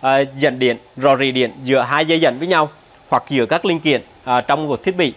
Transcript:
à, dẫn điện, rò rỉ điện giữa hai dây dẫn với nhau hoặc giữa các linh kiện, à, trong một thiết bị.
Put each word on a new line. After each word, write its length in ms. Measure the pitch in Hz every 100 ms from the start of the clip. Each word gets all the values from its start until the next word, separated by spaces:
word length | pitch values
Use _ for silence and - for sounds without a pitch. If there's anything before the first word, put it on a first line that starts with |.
à, 180 | 131 135 139 135
dẫn 220 | 143 127
điện, 200 | 127 117 - -
rò 200 | 139 135
rỉ 160 | 135
điện 200 | 127 120 123
giữa 180 | 131 131
hai 240 | 123 143 160
dây 140 | 165
dẫn 180 | 165 123
với 100 | 170
nhau 220 | 175 151 - _ - -
hoặc 160 | 127 -
giữa 180 | 139 113
các 180 | 165
linh 160 | 196 165
kiện, 220 | 156 131 - -
à, 160 | - 123
trong 280 | 120 143 151
một 140 | 127
thiết 140 | - 180
bị. 160 | 156